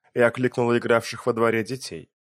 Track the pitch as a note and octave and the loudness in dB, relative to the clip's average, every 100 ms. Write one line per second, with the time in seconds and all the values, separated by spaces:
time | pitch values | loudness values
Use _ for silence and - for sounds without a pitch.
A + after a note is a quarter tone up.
0 | _ B2 A#2+ B2+ B2+ - A#2+ A#2+ A#2 A#2 | _ 2 2 2 -2 0 2 2 2 0
1 | - A2+ - A2+ A#2 A2+ A2 C3 - E2 | 0 -6 -4 0 2 0 -4 -8 -12 -14
2 | - _ _ | -16 _ _